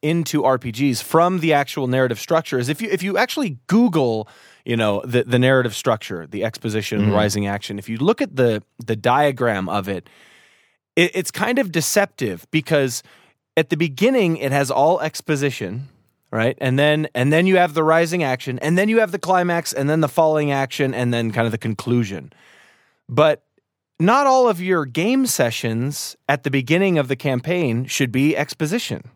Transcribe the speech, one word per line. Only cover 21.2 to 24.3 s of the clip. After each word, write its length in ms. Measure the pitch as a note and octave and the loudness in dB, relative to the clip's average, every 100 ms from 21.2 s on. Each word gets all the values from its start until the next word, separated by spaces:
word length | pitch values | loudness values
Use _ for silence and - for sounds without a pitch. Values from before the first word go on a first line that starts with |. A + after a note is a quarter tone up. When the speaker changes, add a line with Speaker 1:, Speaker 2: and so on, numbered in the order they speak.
| A2+ | -2
Speaker 1:
kind 140 | A2 A#2 | 0 -2
of 60 | |
the 40 | G#2+ | -2
conclusion. 760 | A2+ G#2 - B2 G#2+ F#2+ C2+ _ _ _ _ _ _ _ _ | -6 -6 -2 0 0 -6 -12 _ _ _ _ _ _ _ _
But 360 | A#2+ D3+ D3+ _ _ _ _ _ _ | 2 4 2 _ _ _ _ _ _
not 260 | E3+ B3+ | 2 4
all 220 | C#4 | 4